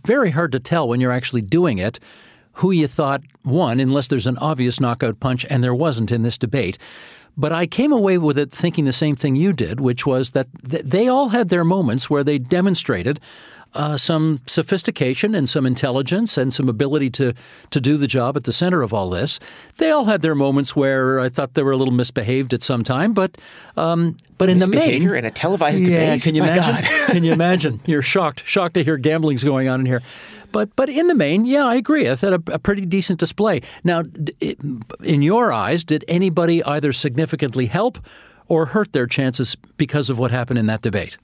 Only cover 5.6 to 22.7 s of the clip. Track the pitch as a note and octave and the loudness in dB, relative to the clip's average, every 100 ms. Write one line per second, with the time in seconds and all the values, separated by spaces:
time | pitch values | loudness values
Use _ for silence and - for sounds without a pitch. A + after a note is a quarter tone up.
5.6 | B2 B2 E3 A#2+ G#2+ A#2 A#2 - A#2 C#3 | 0 0 -2 -2 -2 0 -2 -2 -4 -2
6.6 | F#2+ - - - - - _ - D3+ E3 | -4 -6 -14 -20 -20 -20 _ -4 -2 -2
7.6 | E3+ - D4 C4 G3 F3+ D#3 C#3+ C#3+ - | -2 0 2 2 2 2 2 0 -2 -2
8.6 | F3 E3 C#3 B2+ D3+ C#3 D3 C3+ F#3+ D#3 | -2 0 0 0 0 0 0 2 0 0
9.6 | E2+ A#2 C3 B2 C#3+ C3 C3 C3+ C3 - | -2 -2 -2 -2 -2 -2 0 -2 -4 -8
10.6 | B2+ D#3 C3+ F3+ B3 B3+ C4+ A#3 F#3 F3 | -8 -6 -2 0 2 2 0 0 0 2
11.6 | E3 G3 C#3+ B2 - C#3+ C#3 C#3+ B2 F3+ | 2 2 0 0 0 0 0 0 0 0
12.6 | G3 E3+ - G2 G2+ D3 - - - - | 2 0 -2 -2 -2 -6 -10 -20 -20 -20
13.6 | - - D3+ D3 - D#3+ D#3+ C#3+ - - | -14 -6 -4 -2 0 2 2 0 -2 -2
14.6 | D#3+ F#3+ - - B2+ C3+ G#3 G#3 C3+ D#3 | 0 -2 -2 -2 -2 0 0 0 0 0
15.6 | C3 B2 C#3 B2+ C3+ F#3 A3+ - C3 - | 0 0 0 0 0 0 0 0 -2 0
16.6 | C3 A2 C#3 D3 C3+ B2+ B2+ B2 - - | 0 0 0 0 -2 0 -2 -2 -12 -20
17.6 | - D3 B2+ D3 C3+ C3+ A#2+ C#3 B2 - | -4 -2 0 0 0 0 0 -2 -4 -2
18.6 | F3+ F3+ A2+ G#2+ F#2 F2+ C3+ - - - | 0 0 0 -2 -2 -2 -4 -6 -12 -20
19.6 | - - D#4+ D4+ A3 G3+ D#3+ C#3+ C#3 C#3 | -16 -2 0 2 2 0 0 0 2 2
20.6 | C3+ D3 C3+ C3+ C3 C3+ B2+ B2 C3 D3+ | 0 0 0 2 0 0 -2 -4 -4 -2
21.6 | C#3 C3 C3 B2 A#2+ - A2 C3 C3 A#2+ | 0 0 0 0 -2 -4 -2 -2 -2 -2
22.6 | - | -2